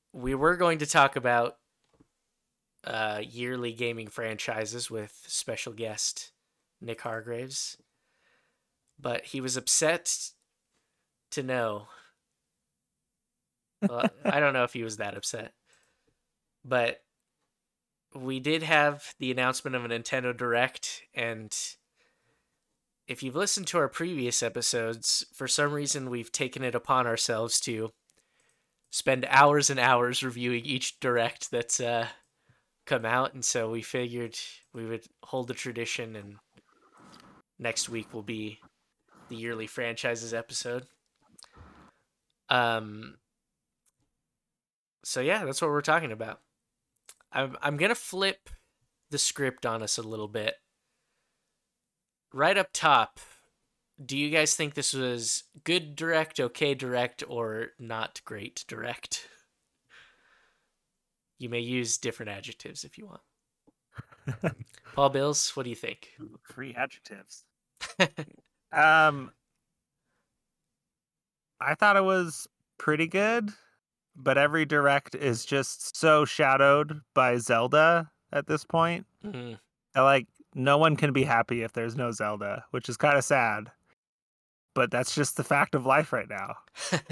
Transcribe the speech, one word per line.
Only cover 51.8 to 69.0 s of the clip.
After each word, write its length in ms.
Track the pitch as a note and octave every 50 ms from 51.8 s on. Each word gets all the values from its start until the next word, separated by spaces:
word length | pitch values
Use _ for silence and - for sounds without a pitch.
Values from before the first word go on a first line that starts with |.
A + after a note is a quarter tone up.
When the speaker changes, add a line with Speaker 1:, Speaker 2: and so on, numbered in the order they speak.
| _ _ _ _ _ _ _ _ _ _ -
Speaker 1:
Right 240 | C3 D3 F3 G3
up 140 | G3 F#3+ - -
top, 480 | - E3+ D#3 C#3 A#2+ A2 - - - - - - _ _ _ _ _ _ _ _ _ _ _ _ - C3+
do 120 | B2 C#3
you 120 | C#3 D3 D3
guys 240 | D#3+ D#3 D3+ D3+ -
think 200 | - D#3 C#3+ C#3+
this 200 | D3 C3 - C#3+
was 500 | C3+ B2+ B2 B2 A#2 A2+ - - - - _ - - -
good 320 | D#3+ F3 F3+ D#3 D3+ C#3+
Direct, 460 | C#3+ D#3+ E3 E3 D#3+ D#3 - - -
okay 320 | C3 A#2+ - - D#3 C#3+ C#3
Direct, 480 | B2 C3 B2 B2 B2 B2 A#2+ - - -
or 440 | - B2 A#2 A2+ A2 G#2+ A2 A#2 - _ -
not 400 | B2 A2+ A2+ A2 A2+ - - - -
great 400 | - A#2+ G#2 G2+ B2 - - -
Direct? 640 | - A#2 A2+ A2+ A#2+ A#2+ - - - - - - - - _ _ _ _ _ _ _ _ _ _ _ - - - _ _ _ _ _ _ _ _ _ _ _ _ _ _ _ _ _ _ _ _ _ _ _ _ _ _ -
You 80 | B2+
may 140 | A2+ A#2+ A#2+
use 360 | A#2 A#2+ B2+ B2+ A#2+ A2+ -
different 340 | - - A#2 - - A2+ G#2
adjectives 520 | G2+ G2 G#2+ B2+ - - - C3+ - - -
if 140 | - -
you 80 | - A2
want. 1500 | G2+ - - _ _ _ _ _ _ _ _ _ _ _ _ _ _ - - - _ - _ - C#3 - - - E3 - - -
Speaker 2:
<laughs> 260 | _ - - _ - -
Speaker 1:
Paul 140 | C3+ C#3+ C#3
Bills, 420 | C3 C3+ C#3 D3 C#3+ - - - -
what 80 | C#3 B2+
do 60 | B2
you 60 | A2+
think? 320 | - - A2 G#2+ - - - _ - D#3 - - - _
Speaker 2:
Free 320 | - - B2 C3 C3+ A#2
adjectives. 720 | A#2+ C3+ C3+ - - - - G#2 G2 G2 - - - _ _ _ _ _ _ _ - - - -
Speaker 1:
<laughs> 80 | - F3 D#3 - - D3 - - _ _ _ _ _ _ - D#3+
Speaker 2:
Um, 580 | D3+ D3+ D#3 D#3 D#3+